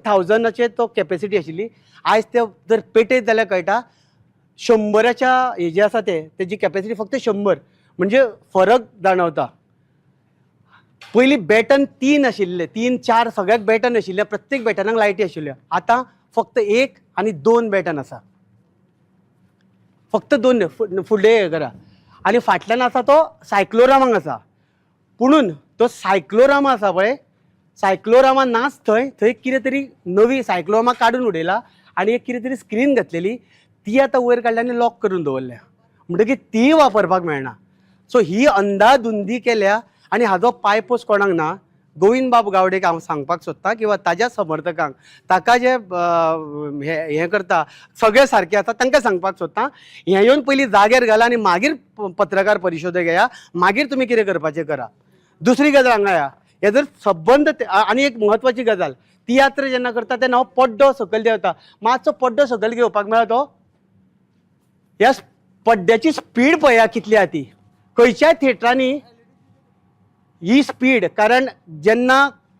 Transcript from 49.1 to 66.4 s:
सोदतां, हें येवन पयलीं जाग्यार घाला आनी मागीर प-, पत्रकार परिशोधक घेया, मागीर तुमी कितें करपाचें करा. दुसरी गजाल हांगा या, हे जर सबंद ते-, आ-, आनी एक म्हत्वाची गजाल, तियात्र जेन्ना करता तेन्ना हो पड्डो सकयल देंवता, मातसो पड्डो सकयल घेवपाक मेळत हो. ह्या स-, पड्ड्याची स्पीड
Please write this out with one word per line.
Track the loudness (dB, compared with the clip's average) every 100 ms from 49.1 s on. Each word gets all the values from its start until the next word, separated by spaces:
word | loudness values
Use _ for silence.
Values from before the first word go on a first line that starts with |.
| -2 -4 -6
सोदतां, | -8 -4 -6 -8 -20 -10 -2
हें | 2
येवन | 4 2
पयलीं | 0 -2 2
जाग्यार | 2 4 2 2
घाला | 2 2
आनी | 0
मागीर | 0 0 -2 -4 _ -12
प-, | -8 -4
पत्रकार | -2 0 0 0
परिशोधक | -2 -6 -6 -4
घेया, | -2 0 -2 -4 -14
मागीर | -2 0 0 -4
तुमी | -4 -2
कितें | -2 -2
करपाचें | -4 -6 -6 -8
करा. | -8 -10 _ _ _ _ _
दुसरी | 0 2 2
गजाल | 4 2
हांगा | 2 0
या, | 0 -2 -8 _ _
हे | -2
जर | 0 -2 _ -4
सबंद | 0 2 2 2
ते-, | -2 -2
आ-, | 0
आनी | 0 0
एक | -2 0
म्हत्वाची | 0 0 0 -2
गजाल, | -2 -2 -4 -8 _ _ -2
तियात्र | 2 2 0 -4
जेन्ना | -4 -4
करता | -6 -6 -4
तेन्ना | 0 0
हो |
पड्डो | 0 0 0 2 2
सकयल | 2 -4 -2
देंवता, | -2 -2 -2 -6 _ _
मातसो | -2 -2 -2
पड्डो | -2 -2 0 -2
सकयल | -2 -4
घेवपाक | -2 -2 -2 0
मेळत | 0 0
हो. | -2 -4 _ _ _ _ _ _ _ _ _ _ _ _ _ _ 0
ह्या | 2
स-, | 2 -6 _ _ _ 0
पड्ड्याची | 2 2 2 0
स्पीड | -2 -4 0